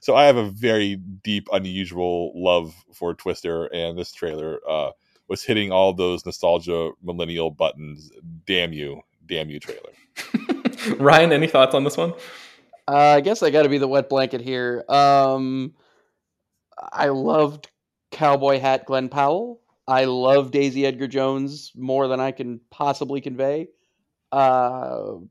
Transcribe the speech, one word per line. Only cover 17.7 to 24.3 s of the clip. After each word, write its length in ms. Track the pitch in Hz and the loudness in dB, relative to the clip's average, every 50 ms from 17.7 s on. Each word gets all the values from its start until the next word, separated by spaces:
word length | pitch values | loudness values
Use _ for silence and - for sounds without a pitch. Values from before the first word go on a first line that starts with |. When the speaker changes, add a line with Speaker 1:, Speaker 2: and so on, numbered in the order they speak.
| _ _ _ _ _ _ _ - | _ _ _ _ _ _ _ -16
Speaker 3:
Cowboy 480 | - - 156 147 143 135 139 139 139 131 | -6 0 2 2 2 4 2 2 2 2
Hat 260 | 131 135 131 131 - | 2 0 0 0 -2
Glenn 220 | - 135 131 127 | -2 -2 -2 -2
Powell. 540 | 123 135 143 139 143 160 190 233 247 233 - _ _ _ _ - | -2 -2 0 0 2 0 0 -4 -8 -12 -16 _ _ _ _ -4
I 180 | - 131 131 135 | 0 2 2 2
love 460 | 131 127 127 127 131 139 143 135 127 | 2 0 2 2 4 4 4 2 2
Daisy 340 | 135 139 139 139 123 135 139 | 0 0 0 0 0 0 -2
Edgar 220 | 135 131 123 139 | -2 -2 -2 -6
Jones 640 | 120 123 131 131 135 135 135 139 139 147 151 - - - | -6 -2 -2 -2 0 -2 -2 -6 -8 -10 -12 -18 -20 -16
more 340 | 123 127 131 131 139 135 131 | -10 -6 -2 0 0 0 0
than 100 | 131 127 | 0 -2
I 120 | 131 135 | -2 -4
can 280 | 131 - 127 120 120 120 _ _ | -6 -6 -10 -10 -12 -14 _ _
possibly 500 | - - 147 143 135 - 143 127 143 139 | -6 -4 -2 -2 -2 -2 -4 -6 -6 -8
convey. 480 | - 143 123 123 135 139 147 156 165 - _ _ _ _ _ _ _ _ _ _ _ - | -8 -8 -6 -4 -2 -2 -2 -4 -6 -10 _ _ _ _ _ _ _ _ _ _ _ -4